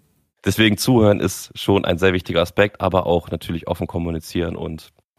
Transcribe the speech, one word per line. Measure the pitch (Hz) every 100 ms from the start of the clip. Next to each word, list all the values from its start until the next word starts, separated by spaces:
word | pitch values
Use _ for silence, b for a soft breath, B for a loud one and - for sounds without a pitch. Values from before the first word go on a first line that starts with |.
| _ _ _ _
Deswegen | 95 92 110 101
zuhören | - 120 104 101
ist | 92 - -
schon | - - 98
ein | - 85
sehr | 95
wichtiger | 90 - 85
Aspekt, | 90 - 101 -
aber | 95 92 82
auch | 87 -
natürlich | 90 - 85 -
offen | 87 87
kommunizieren | 87 85 82 - 87 85 85
und | 82 80 - _ _